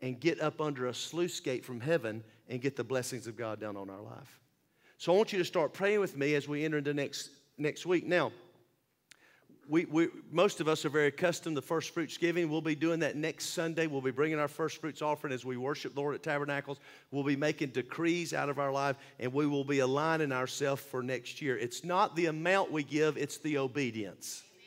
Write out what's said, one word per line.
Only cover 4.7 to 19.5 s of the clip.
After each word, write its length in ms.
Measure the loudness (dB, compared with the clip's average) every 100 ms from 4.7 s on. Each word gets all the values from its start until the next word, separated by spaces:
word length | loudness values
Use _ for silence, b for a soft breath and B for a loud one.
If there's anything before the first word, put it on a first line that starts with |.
| b b -6
So 140 | 2
I 40 | 4
want 160 | 4
you 60 | 2
to 60 |
start 280 | 0 2 0
praying 280 | 2 2 4
with 160 | 2 0
me 180 | 2
as 140 | 2 0
we 160 | -2
enter 140 | 0 0
into 140 | 0
next, 380 | 0 -2 -6 -10 -14 _ -4
next 280 | -4 -2 0
week. 180 | 0
Now, 280 | 4 2 2 -2 -16 _ _ _ _ _ _ b b b b -20 0
we, 140 | 2 4
we, 220 | 4 2 0 -2
most 300 | 4 4 4
of 80 | 0
us 160 | 2
are 60 | 2
very 160 | 4 2
accustomed 500 | 4 0 0 -2 -4
to 60 |
first 320 | -2 -2 -2
fruits 240 | -4 -4 0
giving. 320 | 0 2 0
We'll 100 | 0
be 140 | -2
doing 260 | 0 0 2
that 160 | 0 0
next 380 | -4 -4 -6
Sunday. 320 | -4 -2 0 0
We'll 160 | 0
be 80 | -2
bringing 280 | 0 2 2
our 80 | -2
first 360 | -2 -4 -4
fruits 180 | -8 -4
offering 320 | -2 -2 -2
as 140 | -4 -4
we 100 | -4
worship 380 | -4 -4 -4
the 60 | -4
Lord 140 | -2
at 80 | -2
Tabernacles. 560 | -2 -2 0 -2 -4 -10 B B B
We'll 140 | -2
be 120 | 2 2
making 340 | 2 0 -2
decrees 640 | -2 -4 -2 0 0 0
out 160 | -2 0
of 80 | 0
our 120 | 0
life, 260 | 2 0 0 B -6
and 140 | -2
we 140 | 2
will 180 | 2